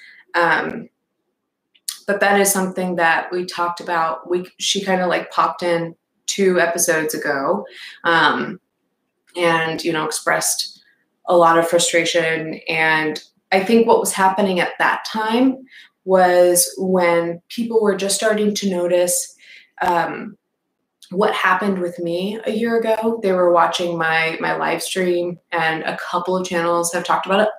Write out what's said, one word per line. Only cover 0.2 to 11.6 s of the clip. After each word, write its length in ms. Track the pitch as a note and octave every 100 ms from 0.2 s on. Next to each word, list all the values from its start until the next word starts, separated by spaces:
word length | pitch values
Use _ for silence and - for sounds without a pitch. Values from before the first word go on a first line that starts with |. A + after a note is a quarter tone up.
| _
um, 560 | E3+ E3 D#3 - - - _ _ _ _ _ _ _ _ _ - - -
but 140 | G3
that 200 | G3+ G3+
is 120 | F#3+
something 440 | F#3+ F#3 F#3+ F#3 E3+
that 360 | E3 E3 -
we 140 | F3+ F3+
talked 340 | - E3+ F3
about. 500 | - E3+ D#3+ - F3
We, 160 | F3+ F3+ -
she 240 | - G3
kinda, 240 | F#3 F#3 F3+
like, 240 | E3 -
popped 320 | - E3 -
in 320 | F3 E3+ E3 - _ _ -
two 340 | - F#3+ F3
episodes 540 | E3+ F3 F3+ D#3+ D3+
ago, 520 | D3+ D3+ C#3 C#3+ G3+ - - - -
um, 560 | F3 E3 D3 B2+ - F3+ _ _ _ _ _ _ _ F3+
and, 480 | E3+ E3 D#3+ D#3
you 100 | E3+
know, 120 | D#3 D#3
expressed 760 | - E3 D#3+ - - - - _ _ _ _ -
a 80 | F3
lot 220 | E3
of 100 | E3